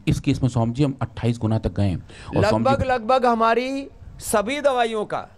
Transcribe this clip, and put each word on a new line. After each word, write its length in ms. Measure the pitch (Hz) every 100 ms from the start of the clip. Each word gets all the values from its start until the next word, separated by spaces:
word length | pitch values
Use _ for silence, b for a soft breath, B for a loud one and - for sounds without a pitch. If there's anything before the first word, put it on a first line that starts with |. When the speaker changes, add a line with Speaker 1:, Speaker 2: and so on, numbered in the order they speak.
| -
Speaker 1:
इस 120 | -
case 240 | - 127
में 60 | 127
स्वामी 240 | 120 113
जी, 100 | 120
हम 120 | 147 127
अट्ठाईस 360 | - - 117 117
गुना 220 | 113 110
तक 160 | 92 -
गए 120 | 101
हैं। 100 | 80
और 480 | - - - - 202
स्वामी 200 | 220 233
जी 60 |
Speaker 2:
लगभग, 140 | 277 262
लगभग 400 | 254 220 262 240
हमारी 600 | 226 226 233 254 269 277 - - -
सभी 420 | - 214 202 285
दवाइयों 440 | 277 247 233 220 196
का 220 | 143 -